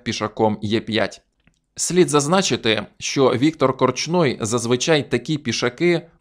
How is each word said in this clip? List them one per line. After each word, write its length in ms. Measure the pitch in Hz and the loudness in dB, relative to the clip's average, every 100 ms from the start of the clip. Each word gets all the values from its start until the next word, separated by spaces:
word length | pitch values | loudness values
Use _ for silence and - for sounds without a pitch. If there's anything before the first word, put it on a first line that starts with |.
пішаком 560 | - 107 107 - 110 104 | -6 -4 -6 0 0 0
Е 160 | 104 110 | -2 -4
п'ять. 420 | 110 110 95 - _ _ _ _ _ - | -2 -2 -2 -6 _ _ _ _ _ -8
Слід 320 | - 180 147 | 0 2 4
зазначити, 760 | 147 143 190 185 120 113 107 - _ | 2 2 0 0 -2 0 -2 -4 _
що 320 | - 143 127 | -6 2 2
Віктор 460 | 120 151 160 131 131 | 4 0 2 0 2
Корчной 600 | 127 127 151 175 143 - | 0 0 -2 0 0 -2
зазвичай 680 | 110 120 113 123 - 151 - | -4 -4 0 -2 2 0 0
такі 280 | 123 143 147 | -4 -2 -4
пішаки 680 | 117 - 123 - 175 170 - _ | -4 -4 -4 0 0 0 -4 _